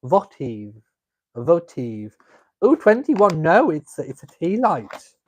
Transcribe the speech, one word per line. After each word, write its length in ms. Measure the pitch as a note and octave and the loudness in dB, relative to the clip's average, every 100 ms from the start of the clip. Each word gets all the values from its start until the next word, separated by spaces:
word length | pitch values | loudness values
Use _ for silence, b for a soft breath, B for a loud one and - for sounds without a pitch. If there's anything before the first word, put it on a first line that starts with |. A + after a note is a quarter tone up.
votive? 720 | C3 F#3 G3 _ C3+ A2 G#2 G#2+ _ _ _ _ _ | 2 0 0 _ -10 -10 -14 -20 _ _ _ _ _
A 80 | - | -12
votive. 760 | A#2+ E3+ E3+ - B2 G#2+ G#2+ _ b b b _ | 0 0 0 -12 -10 -10 -14 _ b b b _
Ooh, 120 | G#3+ - | 2 4
twenty-one. 680 | - A3 C#4+ B3+ G3+ D#3+ | 4 2 2 2 2 2
No, 280 | D#3 F#3+ D4 | 2 4 2
it's 280 | D3+ - - | -2 -8 -12
a, 100 | C#3 | -12
it's 140 | B2+ | -12
a 40 | - | -18
tea 300 | _ E3 G#3 | _ -6 -2
light. 580 | B3 D#3 G#2 - _ _ | 0 -2 -6 -18 _ _